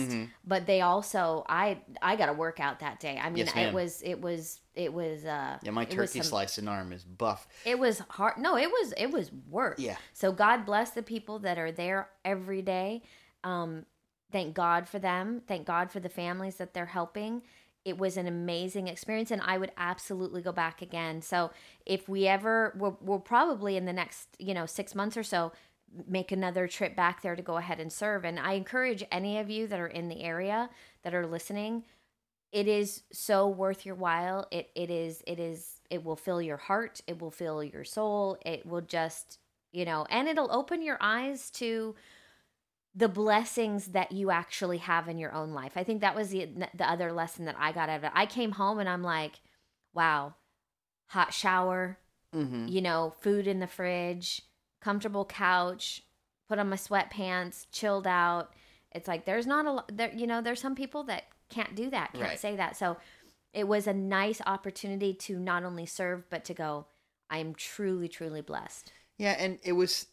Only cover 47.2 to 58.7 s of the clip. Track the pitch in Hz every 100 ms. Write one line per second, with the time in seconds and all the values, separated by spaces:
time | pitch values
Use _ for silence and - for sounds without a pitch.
47.2 | 165 - 160 - 151 165 156 156 147 180
48.2 | 214 247 226 190 196 214 190 180 175 160
49.2 | 151 - _ _ _ _ _ 170 165 147
50.2 | 143 - _ _ _ _ _ _ - 190
51.2 | - - 196 185 185 185 185 190 _ _
52.2 | _ 160 139 123 113 185 180 165 165 -
53.2 | 208 202 196 190 180 - 180 180 175 180
54.2 | 180 - - _ _ _ 214 202 214 202
55.2 | 196 - 185 180 175 185 - - - _
56.2 | _ _ - 208 202 190 - 196 - 208
57.2 | 185 180 175 - - - 214 196 185 180
58.2 | 175 175 165 - -